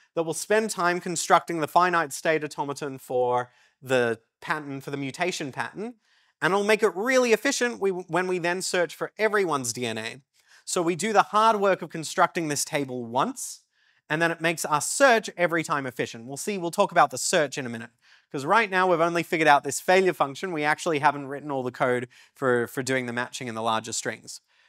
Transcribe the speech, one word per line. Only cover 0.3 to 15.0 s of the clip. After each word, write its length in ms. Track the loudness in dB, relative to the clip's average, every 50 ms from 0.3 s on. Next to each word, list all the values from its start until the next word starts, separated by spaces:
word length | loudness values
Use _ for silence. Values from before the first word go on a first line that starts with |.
| -4
spend 360 | -6 -2 0 2 2 2 0
time 300 | -2 -2 0 0 0 0
constructing 600 | -2 -6 -6 -4 2 4 4 4 4 2 -6 -4
the 60 | -2 2
finite 440 | 4 4 4 4 2 0 0 -2
state 320 | -6 -4 0 0 0 0 0
automaton 540 | -4 -6 -6 -6 -6 -6 -6 -8 -10 -10 -10
for 540 | -10 -4 0 0 2 2 2 0 -2 -4 _ _ _ _ _ _
the 380 | -4 2 2 4 4 2 0 -4 _ _ _ _
pattern, 400 | -4 -4 -4 -4 -4 -8 -10 -10
for 100 | -10 -8
the 60 | -8 -6
mutation 560 | -6 -6 -4 -4 -4 -4 -4 -4 -8 -8 -6
pattern, 420 | -8 -8 -8 -8 -10 -12 -12 -12 _ _ _ _ _ _ _ _ -2
and 120 | 0 2 2
it'll 120 | 2 2
make 180 | 2 2 4 4
it 120 | 2 0
really 360 | 0 0 2 4 4 4 4
efficient 480 | 4 2 2 0 0 0 0 -2 -2 0
we, 100 | -2 -2
when 380 | -2 -2 -6 -2 -2 0 0 0
we 100 | -2 -2
then 240 | 0 -2 -2 -2
search 340 | -4 -2 0 0 0 0 -2
for 160 | -6 -8 -8 _ 0
everyone's 540 | 0 2 2 2 2 2 0 -2 -2 -4
D 140 | -6 -4 -4
N 120 | -4 -4 -4
A. 200 | -6 -8 -10 -12 _ _ _ _ _ _ _ -20 _
So 160 | -4 -2 0
we 140 | 0 0 0
do 180 | -2 -2 2 4
the 100 | 4 4
hard 340 | 4 4 2 4 4 4 4
work 240 | 2 2 0 0
of 80 | -2 -10
constructing 600 | -10 -10 -10 -6 0 2 2 2 2 -2 -4 -2
this 160 | -2 -4 -4
table 400 | -2 -2 -4 -4 -4 -6 -10 -8
once, 560 | -4 0 0 0 0 -2 -8 -12 -14 -14 -16 _ _ _ _ _ _ _ _ _ -4
and 120 | 0 2
then 100 | 2 0
it 100 | 0 0
makes 240 | -2 -2 -2 -2 -2
our 160 | -2 -2 0
search 480 | 0 -2 0 4